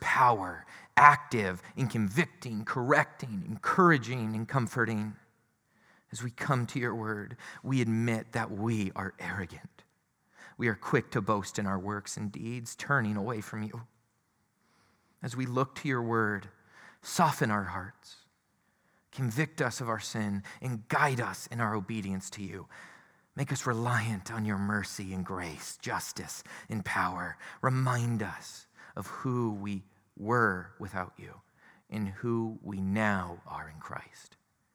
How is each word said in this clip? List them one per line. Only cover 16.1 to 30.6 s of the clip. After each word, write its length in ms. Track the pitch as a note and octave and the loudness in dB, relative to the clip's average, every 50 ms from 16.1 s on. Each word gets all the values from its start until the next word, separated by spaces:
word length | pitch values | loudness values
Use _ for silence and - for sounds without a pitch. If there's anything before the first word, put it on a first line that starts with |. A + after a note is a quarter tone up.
| A#2 A2+ A2 G#2 G#2 G2 - - - _ _ _ - - - - - _ | 4 4 4 4 2 0 -4 -8 -18 _ _ _ -20 -20 -20 -20 -20 _
soften 480 | - - - - E3+ D3 C3+ - C#3 A2 | -12 -4 2 4 4 4 4 2 2 2
our 140 | G#2 G#2 F#2+ | 2 0 0
hearts, 600 | F2 F#2+ F#2+ F#2+ F#2+ - _ - - - - - _ _ _ _ _ _ _ _ _ _ _ _ _ _ _ _ _ | -2 -6 -8 -8 -10 -14 _ -20 -20 -20 -20 -20 _ _ _ _ _ _ _ _ _ _ _ _ _ _ _ _ _
convict 480 | - C3+ C3 A#2 A2 C#3+ D#3 D3 - - | -6 -2 -2 0 2 0 0 0 0 0
us 200 | C3+ A#2+ - - | 0 0 0 -2
of 100 | B2+ A2+ | -2 -2
our 100 | A2+ G#2+ | -2 -2
sin, 420 | - - - A2+ G#2+ G2+ G2+ G2 G2+ - - - | -4 -4 -4 -2 -2 0 -2 -2 -4 -8 -12 -8
and 280 | - C3 A#2+ G#2+ G#2+ - | -4 -4 -4 -4 -2 0
guide 320 | - - D3+ C#3+ C3 A#2+ | 2 4 4 4 2 0
us 260 | A#2 - F#2+ - - - | -2 -4 -6 -8 -10 -6
in 120 | B2 A#2 | -2 -2
our 160 | A#2 G#2 G#2+ | 0 0 0
obedience 540 | G#2+ F#2 A2+ A2+ A2 F#2+ G2 F#2+ F#2+ - - | -2 -2 -4 -4 -4 -2 -2 -4 -4 -6 -8
to 120 | - G#2+ | -10 -8
you. 240 | G2 F2+ G2 F#2+ - - - - - - - - - _ _ _ _ _ - C#3 | -8 -8 -8 -10 -12 -14 -18 -20 -20 -20 -20 -20 -20 _ _ _ _ _ -6 -4
Make 140 | C#3 - | -2 -2
us 140 | C3+ - - | -2 -2 0
reliant 680 | C3 A#2 A2+ A#2+ A#2+ A#2+ G#2 A2 A#2 A2 F#2+ - - | 0 0 2 2 2 2 2 2 0 -2 -4 -4 -6
on 140 | A2+ A2+ G#2+ | -4 -2 0
your 100 | G#2+ G2+ | 0 0
mercy 560 | G2 G2+ G2+ G#2 G#2 G2 - - - G2 F#2+ | 0 0 0 0 0 -2 -4 -6 -8 -6 -4
and 100 | F#2+ F#2 | -4 -4
grace, 540 | F2 - F#2+ F#2 E2+ D#2+ D2+ - - - - | -4 -4 -4 -6 -6 -6 -8 -10 -12 -12 -12
justice 680 | - - A2+ - - - - - G2 - - - - - - - - - - | -10 -6 -4 -4 -4 -4 -6 -8 -10 -10 -10 -10 -12 -14 -14 -16 -14 -10 -6
and 120 | A2 G#2 | -6 -4
power. 540 | - - - - - F2+ - - - - - - - - - - | -4 -2 0 0 0 0 -2 -4 -6 -8 -8 -10 -14 -16 -6 0
Remind 600 | - C3 B2+ C3 C3 B2+ B2 A#2+ A#2+ A#2+ A#2 G#2+ | 0 2 2 4 2 2 2 0 0 0 0 0
us 440 | G#2 F#2+ E2+ - - - - - - _ _ - - - - | -2 -4 -6 -10 -12 -16 -16 -18 -20 _ _ -20 -20 -14 -10
of 120 | - F#2+ - | -10 -8 -8
who 440 | - - - C3 B2 B2 A#2 A2 | -8 -4 -2 0 0 2 0 0
we 320 | G#2 G2 G2+ G2+ G2+ F#2+ - _ _ _ _ _ - | -2 -2 -4 -4 -4 -6 -8 _ _ _ _ _ -14
were 560 | - G2 A2 A#2+ A#2+ A2+ G2+ F#2 F2+ | -6 0 2 4 6 6 4 4 0